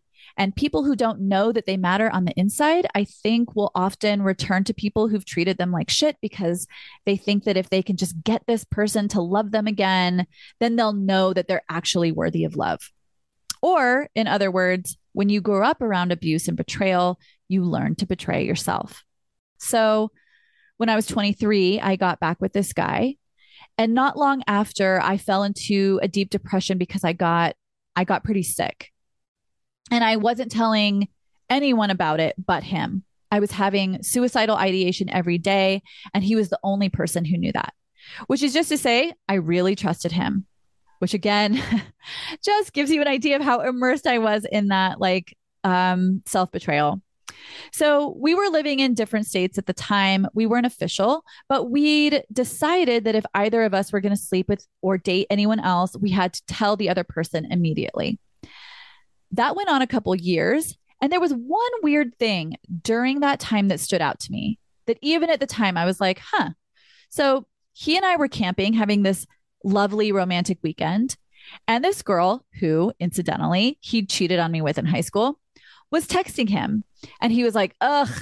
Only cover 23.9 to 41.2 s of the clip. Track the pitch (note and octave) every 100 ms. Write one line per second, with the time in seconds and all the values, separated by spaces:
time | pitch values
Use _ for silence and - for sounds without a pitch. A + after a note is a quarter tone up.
23.9 | A#3+ C4+ - C#4 C4+ - G3+ G#3 - F#3+
24.9 | F#3 - G3 - G3 G3+ G3+ - G3+ G3
25.9 | F#3+ F#3+ G3 G3 G3 - F#3+ - F#3 F3+
26.9 | G3 E3+ F3 E3+ E3+ E3+ - _ _ _
27.9 | - F3+ F#3+ - G3+ F3+ - - - -
28.9 | _ _ _ _ _ _ _ _ _ -
29.9 | A#3+ A3+ A3 G#3+ A#3+ A#3+ A3+ A3+ A3 G#3
30.9 | G3+ G3+ _ _ _ _ C4 C#4+ A#3+ G3+
31.9 | F#3 E3 D#3 D#3+ - F3+ E3 - E3+ -
32.9 | F#3+ - _ _ G#3 G3+ F#3+ G3 G3 F#3+
33.9 | F#3+ - B3 B3 B3+ A3 G#3+ F#3+ F#3+ F3+
34.9 | F3+ F#3+ F3+ F3 F3 F#3+ G3 F#3+ G3 -
35.9 | - - G3+ G3 A3 F#3+ - G3 G3 G3+
36.9 | - D#3+ F3 D#3+ F3 F3 - - - _
37.9 | _ - - - B3 C#4 C#4+ E4 D4+ C4
38.9 | A#3 E4 - - G3 D#3+ F3 F#3 G3+ G3
39.9 | E3+ E3+ E3+ - G3 - _ _ _ _
40.9 | _ F3+ G#3